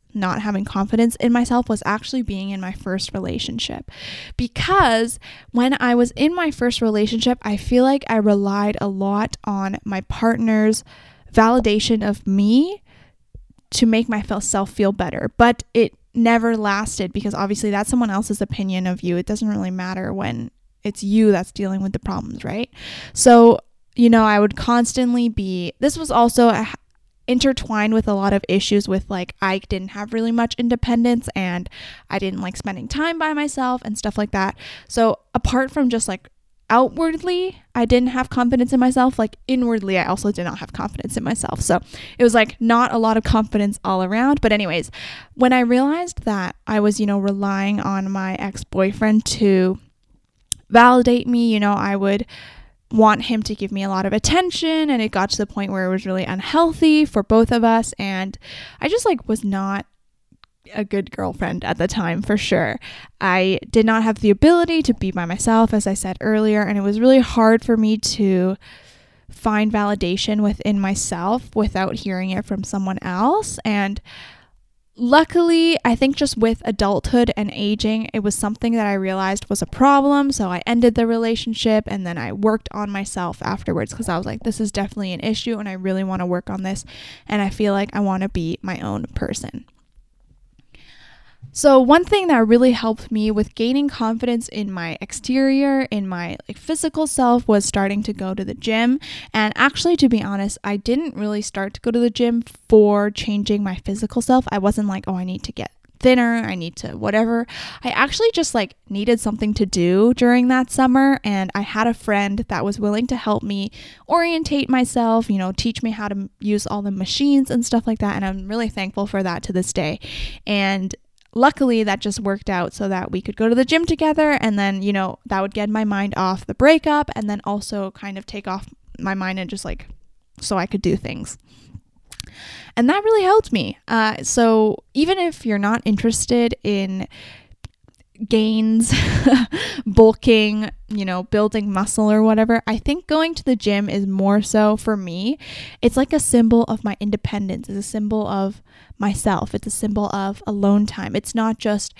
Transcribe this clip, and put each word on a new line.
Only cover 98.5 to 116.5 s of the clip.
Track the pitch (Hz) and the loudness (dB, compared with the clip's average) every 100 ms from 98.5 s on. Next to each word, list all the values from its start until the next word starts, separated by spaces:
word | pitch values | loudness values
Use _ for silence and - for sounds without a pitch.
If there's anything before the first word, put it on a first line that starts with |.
gym. | - 226 220 240 269 - - - | -8 -2 0 2 0 -4 -16 -6
And | 220 214 - | -2 -2 2
actually, | 277 - 339 349 | 0 2 0 4
to | 269 | 4
be | 226 | 2
honest, | 196 196 202 - | -2 -4 -6 -6
I | - 202 | -6 -4
didn't | 220 262 320 - | -2 -2 -2 -6
really | 208 208 | -4 -4
start | 208 - 196 | -6 -6 -8
to | - | -6
go | 240 | -2
to | 233 | 2
the | 240 | 2
gym | 220 240 233 233 - - | 2 0 0 -4 -10 4
for | 220 208 208 208 | 6 8 4 0
changing | 208 - 208 202 208 | -4 -4 -4 -2 -2
my | 202 185 | -2 -6
physical | - 202 220 247 | -8 -6 -4 -4
self. | 233 254 254 | 2 2 2
I | 202 | 0
wasn't | 196 208 208 | 0 0 -2
like, | 190 - | -4 -6
"Oh, | |
I | 185 | -6
need | 180 185 | -6 -8
to | - | -10
get | - - _ _ _ | -12 -12 _ _ _
thinner, | 254 254 233 233 | 4 4 4 0
I | 220 185 | -4 -6
need | 170 - | -8 -10
to | - | -12
whatever." | - 214 214 226 233 240 - - - | -6 -2 0 2 0 -4 -10 -16 -10
I | 254 | -6
actually | - 277 - 453 | 0 0 2 0
just, | 453 320 | 2 0
like, | 240 190 _ - | 0 -4 _ -10
needed | 196 214 233 | -4 0 0
something | 220 214 214 | 0 -2 -2
to | 208 | 0
do | 202 185 175 185 226 | 0 0 2 4 4
during | 254 240 247 247 | 4 4 4 4
that | 262 254 | 2 0
summer, | - 262 254 269 277 | 2 4 6 4 2
and | 214 196 190 | 0 -2 -2
I | 196 | -4
had | 202 214 226 | -6 -2 0
a | |
friend | 233 - 202 202 202 233 | -2 0 0 0 -4 -4
that | 202 202 | -4 -4
was | 202 | -2
willing | 208 214 247 | -2 0 -2
to | 254 | -2
help | 220 208 | -2 -2
me | - 202 196 - - - - | -2 -4 -6 -10 -20 -16 -2
orientate | 339 339 330 320 285 - | 0 2 0 -2 -2 0
myself, | 254 254 247 226 226 226 | 0 0 0 2 2 2
you | 196 | -2
know, | 185 | -2
teach | 190 226 226 | -4 -4 -4
me | 226 | -6
how | 220 208 | -6 -6
to | 202 | -8
m-, | 196 - | -10 -8
use | 202 | -2